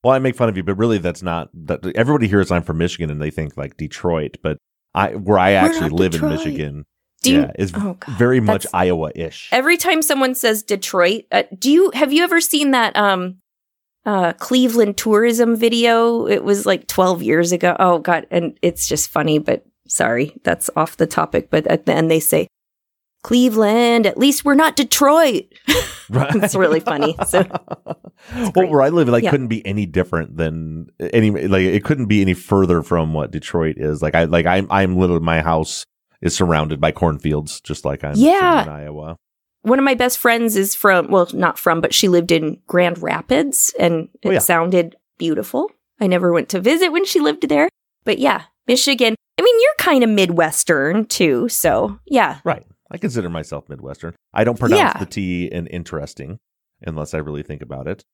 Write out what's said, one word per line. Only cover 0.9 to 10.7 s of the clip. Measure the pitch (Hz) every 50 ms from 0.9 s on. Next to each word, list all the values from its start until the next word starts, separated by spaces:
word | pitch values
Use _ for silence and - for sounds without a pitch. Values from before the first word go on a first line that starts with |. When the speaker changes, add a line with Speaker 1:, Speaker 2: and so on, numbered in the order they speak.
| 113 101
Speaker 1:
that's | 82 87 82 - 92
not, | 90 82 82 78 - _ 85 80
that, | 76 87 - - 90 85
everybody | 104 123 139 151 143 117 101
hears | 98 101 95 85
I'm | 90 87 80
from | - 80 80
Michigan | 85 87 - - 85 76
and | 73 76
they | 76 76
think, | - - 80 73 - -
like, | 71 69 _ -
Detroit, | 78 73 - - - 90 85 80 76 73 - - _
but | 82 76 - _ _ _ _ _ _ _
I, | - 101 98 -
where | 101 98 92 104 95
I | 90 95 101
Speaker 2:
We're | 95
Speaker 1:
actually | 95 - - - 87 78
Speaker 2:
not | 73 85
Speaker 1:
live | 92 92 82
in | 80
Speaker 2:
Detroit. | 80 - 80
Speaker 1:
Michigan, | 78 - 78 73 - 76 73 71 73 73 _ _ _ _ _ _ _ -
Speaker 2:
Do | 160 -
you | 294
Speaker 1:
yeah, | 285 - - -
is | 196 - 82
Speaker 2:
Oh, | 202 202 202 180 -
God. | - - 127 90
Speaker 1:
very | 120 120 127 131
much | 110 107 98 95 -
Speaker 2:
That's | - -
Speaker 1:
Iowa-ish. | 90 90 92 90 82 78 76 - - 82 80 - - - -
Speaker 2:
Every | - 247 262 302 349 339
time | - 349 359 311 311
someone | - 302 269 262 262 254
says | 254 - 233 220 214 -
Detroit, | -